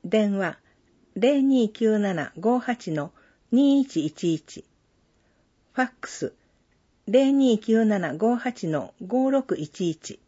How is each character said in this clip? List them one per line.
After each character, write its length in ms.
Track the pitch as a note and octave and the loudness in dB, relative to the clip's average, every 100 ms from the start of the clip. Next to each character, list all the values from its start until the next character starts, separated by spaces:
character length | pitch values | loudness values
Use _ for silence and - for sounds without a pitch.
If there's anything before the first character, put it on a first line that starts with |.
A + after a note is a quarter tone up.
電 320 | F3+ A3 G#3 G3 | 0 0 0 -2
話、 220 | F3+ - _ _ _ _ _ F#3+ | -4 -8 _ _ _ _ _ 0
零 300 | A#3+ C#4+ C4+ | 2 4 4
二 220 | C4 G#3+ | 4 2
九 280 | - A3 G#3+ | 0 0 2
七 340 | G3+ E3+ C#3+ - | 0 -4 -6 -4
五 220 | G#3 B3 | 0 0
八 320 | - A#3 - | -2 -8 -4
の 200 | D#3 C#3+ _ _ _ _ | -6 -6 _ _ _ _
二 300 | A#3+ C#4+ C#4 | 2 4 4
一 240 | C4 D#4+ | 2 -2
一 300 | D4+ - F3 | -4 -4 -2
一。 320 | D#3+ - - _ _ _ _ _ _ _ _ _ _ _ | -2 -6 -20 _ _ _ _ _ _ _ _ _ _ _
フ 80 | - | -4
ァ 40 | B3+ | -4
ッ 20 | _ | _
ク 120 | - | -16
ス、 240 | - D#3 _ _ _ _ _ _ _ - | -8 -10 _ _ _ _ _ _ _ 0
零 240 | A#3+ C4+ | 2 4
二 260 | C#4 C4 G#3+ | 4 4 2
九 280 | - A3 A3 | 2 2 2
七 260 | G3+ E3 | 0 -4
五 220 | D#3 A3 A#3+ | -2 -2 0
八 300 | B3 A#3+ E3+ | -4 -6 -4
の 260 | D3+ G#2+ _ | -4 -6 _
五 300 | F#3 B3 C4 | -4 -2 0
六 260 | C4+ C4 F3 | 0 -2 -8
一 320 | D3+ - F3 | -8 -4 -4
一。 320 | D#3 - - | -4 -14 -20